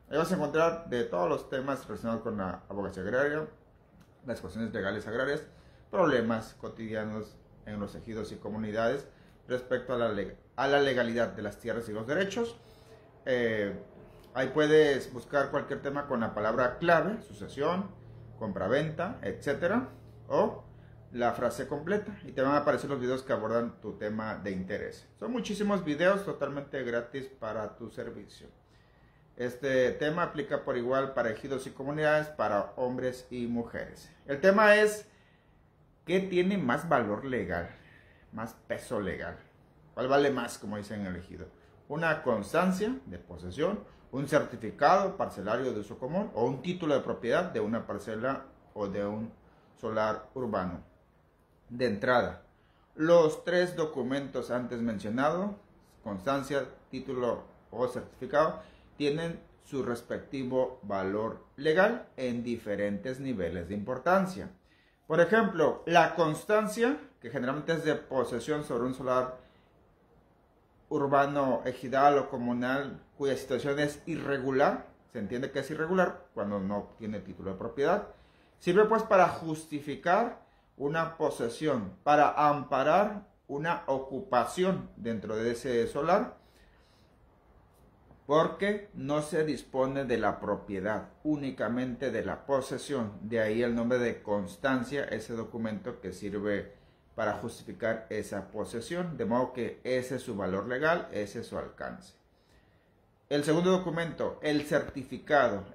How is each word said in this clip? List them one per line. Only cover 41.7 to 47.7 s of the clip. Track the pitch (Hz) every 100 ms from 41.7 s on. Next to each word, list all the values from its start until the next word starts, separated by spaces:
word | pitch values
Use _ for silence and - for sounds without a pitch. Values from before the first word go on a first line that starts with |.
| - -
¿Una | 147 165 151
constancia | 131 110 101 156 185 185 214 262 -
de | 90
posesión, | - 82 87 123 170 208 - - -
un | 127 139
certificado | 147 - 120 107 - 143 190 190 -
parcelario | 98 - 95 120 131
de | 107
uso | 101 -
común | 131 175 214
o | -
un | 120 135
título | 175 180 160
de | 131
propiedad | - 110 113 147
de | 180 113
una | 107